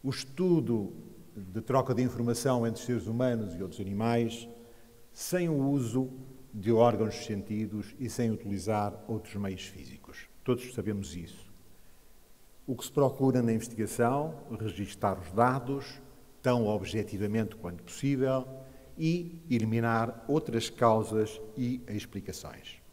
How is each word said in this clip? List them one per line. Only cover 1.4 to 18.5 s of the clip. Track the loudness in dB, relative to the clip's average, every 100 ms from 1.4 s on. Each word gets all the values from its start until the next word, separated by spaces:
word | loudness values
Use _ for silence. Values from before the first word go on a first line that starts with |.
| -8 -6
troca | 2 2 4
de | 2
informação | 2 2 0 2 2 2 2
entre | -2
seres | -2 -2 -2
humanos | 0 2 2 -2
e | -6
outros | -8 -6
animais, | -4 0 2 2 2 -4 -12 -18 -20 -20 -20 -20 -20
sem | -12 -2 0 2
o |
uso | 2 2 2 2 0 -2 -6 -16 -18 -12
de | -4 4
órgãos | 8 8 6 0
dos | -2
sentidos | -4 -6 -2 -4 -2 -4 -8 -8
e | -6
sem | 0 0
utilizar | 0 -2 -4 0 0 0 -4 -6
outros | -6 -4
meios | -6 -4 -6
físicos. | -10 -14 -16 -16 -18 -18 -18 -8
Todos | -2 -2 -2
sabemos | -6 -4 -4 -4
isso. | -8 -10 -14 -18 -20 -20 -20 -20 -20 -20 -20 -20 -20 -20 -16
O | -8
que | -6
se | -2
procura | 4 4 6 4 6
na | 4
investigação, | 2 -2 -4 -4 2 4 4 -2 -8 -10 -6
registar | -6 -6 -8 0 0 0
os | -2
dados, | 4 6 4 -2 -4 -6 -14 -18 -20 -20 -2
tão | 2 4 4
objetivamente | 2 0 -2 -2 -2 0 0 -2
quanto | -4 -10 -10
possível, | -12 -4 0 2 2 2 -2